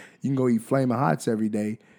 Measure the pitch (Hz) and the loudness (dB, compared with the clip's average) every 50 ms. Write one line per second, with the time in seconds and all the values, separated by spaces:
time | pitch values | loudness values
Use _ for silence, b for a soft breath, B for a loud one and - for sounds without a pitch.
0 | B B B B - 127 139 131 127 127 120 113 - - 131 135 131 127 117 120 | B B B B -4 -2 0 0 2 2 2 0 0 0 0 0 2 0 0 2
1 | 143 165 156 - - - 113 107 110 107 107 104 104 107 110 b b b b | 2 2 0 0 0 -2 -2 0 0 -2 -2 -2 -2 -4 -6 b b b b